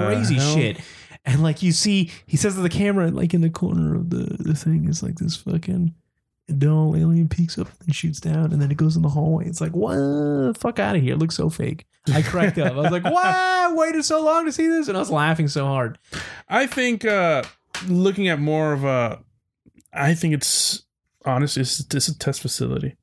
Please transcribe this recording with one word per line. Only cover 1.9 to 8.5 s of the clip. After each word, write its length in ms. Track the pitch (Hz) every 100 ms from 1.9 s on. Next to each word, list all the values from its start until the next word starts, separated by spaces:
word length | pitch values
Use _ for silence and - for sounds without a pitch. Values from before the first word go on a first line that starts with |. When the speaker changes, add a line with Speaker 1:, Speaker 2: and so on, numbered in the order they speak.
| 196 170 - -
Speaker 1:
he 100 | 151
says 180 | 208
to 60 | 190
the 80 | 180
camera, 420 | - 202 196 170
like, 240 | - 170
in 60 | 175
the 100 | 165
corner 460 | 165 175 170 156 165
of 140 | 175
the, 260 | - - -
the 160 | 160
thing 340 | 156 160 160 160
is, 140 | 160
like, 140 | - 160
this 180 | 170
fucking 600 | - 190 165 175 185 170 165 _ _ _ _ - 143
doll 360 | 143 156 156
alien 340 | 156 160 165 160
peeks 300 | - 165 -
up 80 | 180
and 80 | - 170
then 40 |
shoots 280 | 139 165 147
down. 320 | 160 156 160